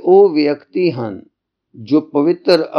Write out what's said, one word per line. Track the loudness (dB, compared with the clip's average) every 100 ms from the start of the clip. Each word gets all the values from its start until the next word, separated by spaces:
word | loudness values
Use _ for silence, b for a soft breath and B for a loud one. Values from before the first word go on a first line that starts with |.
ਉਹ | 4 4 4
ਵਿਅਕਤੀ | 2 -2 -4 _ -4 -4
ਹਨ | -4 -8 -12 -18 _ _ _ _ -20
ਜੋ | -2 -2
ਪਵਿੱਤਰ | 0 -2 -2 -2 -2 -2 -2